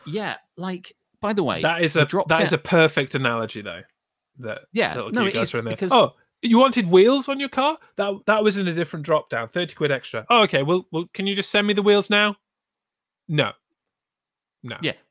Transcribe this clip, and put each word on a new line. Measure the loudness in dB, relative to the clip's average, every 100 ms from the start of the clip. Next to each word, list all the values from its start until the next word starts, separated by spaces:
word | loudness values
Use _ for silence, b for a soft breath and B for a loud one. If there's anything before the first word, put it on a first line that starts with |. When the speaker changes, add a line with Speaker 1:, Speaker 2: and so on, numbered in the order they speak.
| -12
Speaker 1:
yeah, | -8 -8 -10 _ -12
like, | -10 -10 -14 _ _ _
by | -4
the | -2
way, | 0 0
Speaker 2:
That | 0 0
is | 0
Speaker 1:
the | 0
Speaker 2:
a, | 0
Speaker 1:
drop | 0 0
Speaker 2:
that | 0
is | 2
Speaker 1:
down | -2
Speaker 2:
a |
perfect | 0 4 4 2 -4 -2
analogy, | -2 -2 -6 -8
though. | -12 -14 -18 _ _ _ _ -16
That | -12 -12 -8
Speaker 1:
Yeah, | -4 -4
Speaker 2:
little | -4 -6
Speaker 1:
no, | -4
Speaker 2:
cute | -2
Speaker 1:
it | -2
Speaker 2:
guys | -4
Speaker 1:
is, |
Speaker 2:
were | -4
in |
there. | -6
Speaker 1:
because | -6 2
Speaker 2:
"Oh, | 2 2 -2 _ _
you | 2 6
wanted | 6 2 4
wheels | 6 6 4 -2
on | -6
your | -4
car? | -2 -2 -2 b -6
That, | -4 -4 0
that | 2
was | 2 0
in | -2
a |
different | -2 -4 -6
drop | -2 -2 -2
down, | -6 -6
thirty | -6 -6
quid | -4 -4
extra." | -4 -6 -10 2
"Oh, | 2
okay, | 4 2
well, | 0 -2 -2
well, | -8 -8
can | -6 -4
you |
just | -4 -2
send | 0 2
me |
the | 2
wheels | 4 4 2
now?" | 2 2 -2 _ _ _ _ _ _ _ _ -4
No. | -2 -2 -4 _ _ _ _ _ _ _ _ _ _
No. | -14 -8
Speaker 1:
Yeah, | -8 -8 _